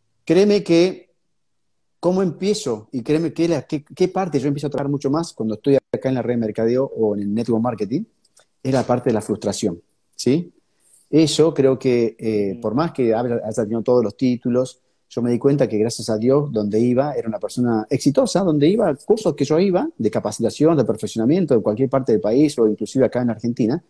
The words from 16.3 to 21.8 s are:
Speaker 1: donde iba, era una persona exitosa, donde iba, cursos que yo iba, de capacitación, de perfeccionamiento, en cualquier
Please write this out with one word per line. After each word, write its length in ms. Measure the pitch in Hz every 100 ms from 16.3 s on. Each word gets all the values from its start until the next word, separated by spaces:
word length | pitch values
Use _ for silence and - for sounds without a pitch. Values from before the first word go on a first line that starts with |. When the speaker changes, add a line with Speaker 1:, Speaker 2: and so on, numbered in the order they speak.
| 139 147
Speaker 1:
donde 280 | 117 104 107
iba, 340 | 123 123 147
era 160 | 131 113
una 100 | 107
persona 480 | 104 - 123 110 110
exitosa, 520 | 139 - - 254 -
donde 260 | 196 151 147
iba, 280 | 214 202 139 -
cursos 300 | 214 190 143
que 100 | 139
yo 140 | 156
iba, 300 | 196 180 311 -
de 140 | 110
capacitación, 640 | 113 107 - 113 - 151 160
de 80 | 117
perfeccionamiento, 720 | 104 104 113 113 175 170 117
en 60 |
cualquier 280 | 107 107